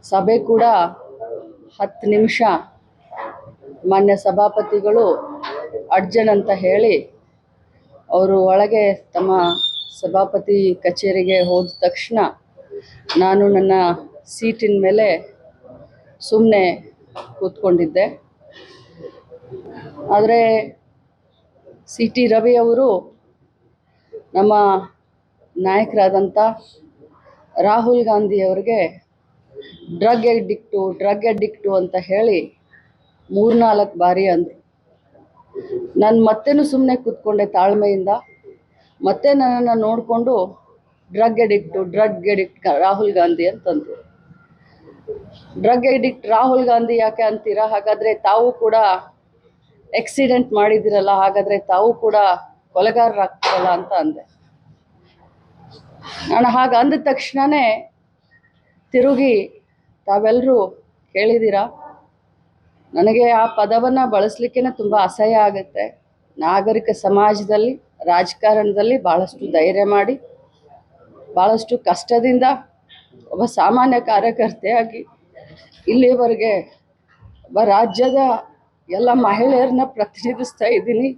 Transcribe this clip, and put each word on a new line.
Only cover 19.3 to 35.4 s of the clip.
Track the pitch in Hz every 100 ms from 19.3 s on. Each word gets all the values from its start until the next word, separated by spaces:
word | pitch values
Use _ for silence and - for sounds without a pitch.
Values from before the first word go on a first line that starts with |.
| - - 381 - - - - - 202
ಆದ್ರೆ | 220 233 226 220 214 - _ _ _ _ _ _ _ _ - - -
ಸಿ | - 226
ಟಿ | 247 240
ರವಿ | 220 226 240
ಅವರು | 233 233 262 185 - _ _ _ _ _ _ _ _ _ _ - _
ನಮ್ಮ | 180 208 208 202 190 190 _ _ _ _ _ _ -
ನಾಯಕರಾದಂಥ | 190 196 220 220 190 190 190 208 220 220 - _ _ _ - _ _ _ _ -
ರಾಹುಲ್ | 190 220 233 247 220
ಗಾಂಧಿ | 208 208 202
ಅವ್ರಿಗೆ | 190 190 202 226 165 185 _ _ _ _ _ - - - - 170
ಡ್ರಗ್ | 208 240 233
ಅಡಿಕ್ಟು, | 233 190 202 _ 202 190
ಡ್ರಗ್ | 175 196 208 226
ಅಡಿಕ್ಟು | 208 214 - 196 196
ಅಂತ | 180 185
ಹೇಳಿ | 185 190 226 180 147 _ _ _ _ _ _ _ _
ಮೂರ್ನಾಲ್ಕು | 190 226 233 233 208 202 170
ಬಾರಿ | 180 180 196
ಅಂದ್ರು. | 170 175 - _ _ _ _ _ _ _ _